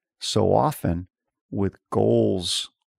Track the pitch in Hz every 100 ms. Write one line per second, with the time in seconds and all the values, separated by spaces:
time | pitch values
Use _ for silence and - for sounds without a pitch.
0 | _ _ - 107 95 104 143 - 90 85
1 | 92 _ _ _ _ 104 95 - _ 104
2 | 110 120 110 95 85 - - _ _